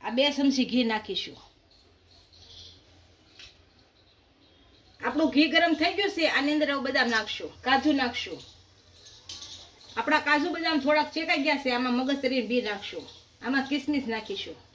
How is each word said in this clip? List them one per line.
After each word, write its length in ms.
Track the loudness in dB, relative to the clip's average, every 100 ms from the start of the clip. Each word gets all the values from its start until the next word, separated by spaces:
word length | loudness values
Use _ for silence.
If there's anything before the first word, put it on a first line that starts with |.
| -4
આ 60 | 0
બે 160 | 0 4
ચમચી 280 | 2 2 0
ઘી 140 | 2 0
નાખીશું. 460 | -2 -4 -8 -8 -14 -20 _ _ _ _ _ _ -20 _ -20 -20 -20 -20 -20 _ -20 _ _ _ _ -20 _ _ _ _ _ _ _ _ _ _ _ _ _ _ _ -2
આપણું 240 | 2 4 4
ઘી 120 | 4
ગરમ 220 | 4 4 4
થઈ 120 | 0 0
ગયું 160 | -2 0
છે, 100 | 0
આની 260 | 2 2 2
અંદર 160 | 2
હવે 100 | 0 0
બદામ 260 | 0 2 0
નાખશું, 380 | -2 -8 -10 -8 0
કાજુ 280 | 2 4
નાખશું. 480 | 2 0 -4 -8 -12 -16 -20 _ _ _ -20 -20 -20 -18 -18 -16 -18 -20 -20 -12 -6
આપણા 240 | 0 2 4
કાજુ 260 | 2 2 -2
બદામ 280 | 0 0 2
થોડાક 280 | 2 2
શેકાઈ 320 | -4 -2 0 2
ગયા 180 | 0
છે, 120 | 0 0
આમાં 200 | 0 0
મગજતરીનું 500 | 0 0 0 -2 0
બી 120 | 0
નાખશું, 440 | 0 -6 -8 -12 -14 -20 -20 _ -2
આમાં 240 | -2 0
કિસમિસ 420 | -4 -2 -2 -2 -6
નાખીશું 420 | -6 -10 -10 -14 -20